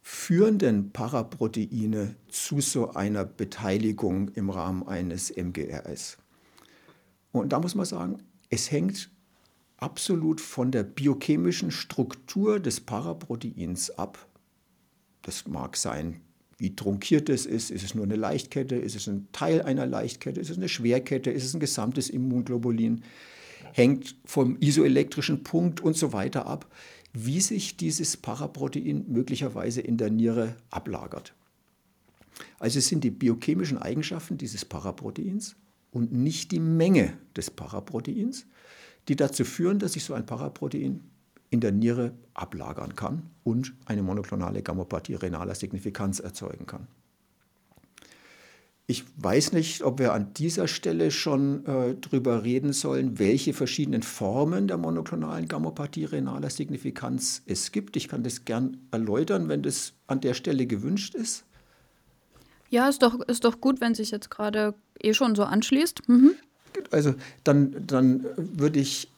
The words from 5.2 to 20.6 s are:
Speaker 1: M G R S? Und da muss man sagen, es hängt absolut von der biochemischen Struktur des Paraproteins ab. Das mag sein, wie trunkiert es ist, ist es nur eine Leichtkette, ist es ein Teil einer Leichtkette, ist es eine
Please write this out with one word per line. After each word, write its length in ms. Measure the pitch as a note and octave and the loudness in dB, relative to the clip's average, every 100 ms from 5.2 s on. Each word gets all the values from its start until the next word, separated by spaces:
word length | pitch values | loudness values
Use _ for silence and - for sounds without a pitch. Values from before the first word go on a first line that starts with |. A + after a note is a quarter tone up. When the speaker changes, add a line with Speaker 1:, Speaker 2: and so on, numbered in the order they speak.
| - | -6
Speaker 1:
M 220 | - F2+ | -6 -6
G 140 | F2 C#2 | -4 -6
R 200 | D#2 - | -8 -8
S? 320 | D2 - - _ _ _ - - _ _ _ _ _ _ | -10 -12 -16 _ _ _ -20 -20 _ _ _ _ _ _
Und 200 | B2 C3+ | -2 2
da 80 | C3+ | 0
muss 140 | F3 | 0
man 120 | G3 F3+ | -2 -4
sagen, 320 | - F2+ G2+ - _ _ | -4 -6 -8 -14 _ _
es 200 | A#2+ - | -4 0
hängt 400 | D3 F3+ G3+ - _ _ _ _ _ _ _ | 0 0 -4 -12 _ _ _ _ _ _ _
absolut 640 | C#3 - - F3 D#3+ D#3+ | -10 -6 -2 0 0 -2
von 320 | - - B2+ | -4 -2 0
der 100 | B2 | 0
biochemischen 880 | G2+ - C#3+ C3+ - D3+ F3 - E3 | -2 0 2 2 2 2 2 0 -2
Struktur 880 | - - - B2 - - G3 G#3+ G#3 | -4 -6 -2 -2 -4 -6 0 2 2
des 220 | D3 - | 0 -4
Paraproteins 1080 | - G#2+ E2+ E2 - A#2+ A#2+ - E2+ F2 - | -4 -6 -4 -8 -6 -6 -6 -6 -6 -4 -6
ab. 340 | - F#2 - - _ _ _ _ _ _ _ _ _ | -6 -8 -10 -20 _ _ _ _ _ _ _ _ _
Das 240 | - - - | -10 -10 -8
mag 300 | D#2 B1+ - | -6 -6 -4
sein, 440 | - C2+ E2 - _ _ _ _ | -4 -4 -6 -8 _ _ _ _
wie 180 | G2+ | -6
trunkiert 540 | G2 G#2 G2+ - D3+ D3+ | -2 -2 -2 2 2 4
es 180 | B2+ - | -2 0
ist, 240 | A2+ - | -4 -4
ist 140 | - | -8
es 100 | G2 | -6
nur 100 | A2 | -4
eine 120 | G2+ A2 | -2 0
Leichtkette, 580 | A2 D3 - C#3 C3+ | 0 -2 -2 -4 -2
ist 220 | B2 G#2 A2 | -2 -2 -6
es 100 | - | -6
ein 220 | G2+ - | -6 -6
Teil 300 | - D#3 D#3+ | -4 2 2
einer 240 | C#3+ C3+ B2+ | 2 0 0
Leichtkette, 540 | A2+ - - - C3+ | -2 -4 -6 -8 -6
ist 100 | D#3 | -6
es 60 | |
eine 120 | F3 | -4